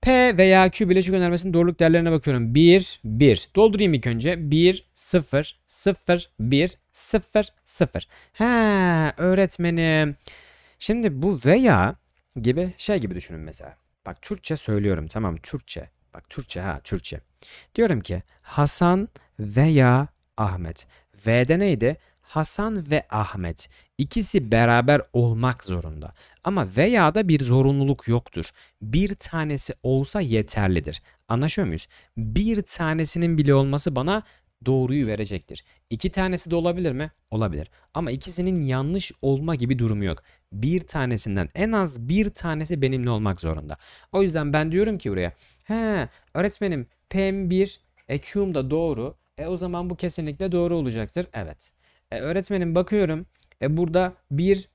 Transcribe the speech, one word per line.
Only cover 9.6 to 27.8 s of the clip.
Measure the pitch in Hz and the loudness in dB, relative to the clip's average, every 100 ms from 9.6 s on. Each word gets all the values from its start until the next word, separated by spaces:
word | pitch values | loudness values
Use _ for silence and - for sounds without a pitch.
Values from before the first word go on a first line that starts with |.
| 175 170 165 156 151 147 - - - _ _ _ | -2 0 2 2 0 -4 -16 -20 -20 _ _ _
Şimdi | - 226 220 135 | -4 0 0 0
bu | 170 175 | -2 0
veya | 131 196 262 120 92 - _ _ _ - | 4 4 6 4 2 -2 _ _ _ -6
gibi | 117 135 180 180 | -2 0 -2 -6
şey | - 202 | -2 -2
gibi | 110 | -2
düşünün | 180 - 165 | -8 -12 -14
mesela. | 156 - - - _ _ - | -14 -16 -20 -20 _ _ -18
Bak | 92 | -18
Türkçe | - 208 - 156 | -12 -12 -8 -8
söylüyorum, | - 104 101 87 80 | -4 -2 0 -2 -4
tamam, | 107 107 82 | -6 -6 -6
Türkçe. | - 139 _ - - _ _ | -10 -12 _ -16 -16 _ _
Bak | - _ | -20 _
Türkçe, | - - - | -14 -12 -10
ha, | 92 73 | -8 -10
Türkçe. | - 95 - 76 _ _ - - _ | -8 -8 -8 -14 _ _ -20 -20 _
Diyorum | - 226 139 | -2 0 0
ki | 92 90 - _ | -2 -8 -10 _
Hasan | - - 143 - 175 180 208 - _ _ | -10 0 2 4 4 2 0 -10 _ _
veya | 107 107 151 156 127 127 143 _ _ - | -4 2 4 6 6 4 0 _ _ -4
Ahmet. | 107 92 85 82 - _ _ _ - | -4 -2 -8 -12 -18 _ _ _ 0
V'de | 117 123 165 | 2 2 2
neydi? | 202 131 113 156 _ _ | 2 2 0 -2 _ _
Hasan | _ - 151 - 214 214 147 | _ -4 -4 -4 -4 -4 -2
ve | 151 - | -4 -2
Ahmet. | 107 104 - 87 82 - _ _ _ | -4 -4 -6 -8 -8 -14 _ _ _
İkisi | 151 - 196 202 120 | -4 -4 -2 -2 2
beraber | 113 117 120 123 147 - | 2 4 4 4 2 2
olmak | 120 120 113 127 117 | 0 0 2 -2 -2
zorunda. | - 90 82 78 76 - - _ | -6 -6 -6 -12 -14 -18 -20 _
Ama | - 196 104 92 | -4 -2 -2 0
veya | 180 240 160 | 2 4 4
da | 170 196 | 2 2
bir | 156 | 2
zorunluluk | 127 123 135 139 | 4 4 4 2